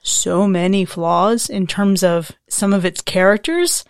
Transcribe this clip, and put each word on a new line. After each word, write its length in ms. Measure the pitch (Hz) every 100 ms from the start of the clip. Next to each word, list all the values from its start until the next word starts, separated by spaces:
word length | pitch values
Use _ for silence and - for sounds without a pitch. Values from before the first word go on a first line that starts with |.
so 460 | - - - 175 202
many 380 | 180 180 196 180
flaws 640 | - 165 170 196 233 -
in 180 | 202 180
terms 360 | - 202 190 180
of 260 | 170 160 - -
some 240 | - 202
of 140 | 196 180
its 160 | -
characters, 840 | - 190 185 214 254 339 349 - -